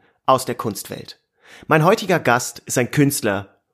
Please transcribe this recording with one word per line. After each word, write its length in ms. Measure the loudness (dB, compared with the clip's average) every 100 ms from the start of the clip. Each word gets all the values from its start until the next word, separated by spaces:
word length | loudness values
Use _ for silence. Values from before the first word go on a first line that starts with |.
| _ _ 0
aus 200 | 0 0
der 100 | -6
Kunstwelt. 640 | -6 -8 -10 -14 -16 -20 _ _ _ -14 0
Mein 160 | 2
heutiger 360 | 4 2 0 0
Gast 400 | 2 0 0 -12 -6
ist 120 | -2
ein 140 | -2
Künstler, 720 | 2 2 2 -2 -2 -6 _ _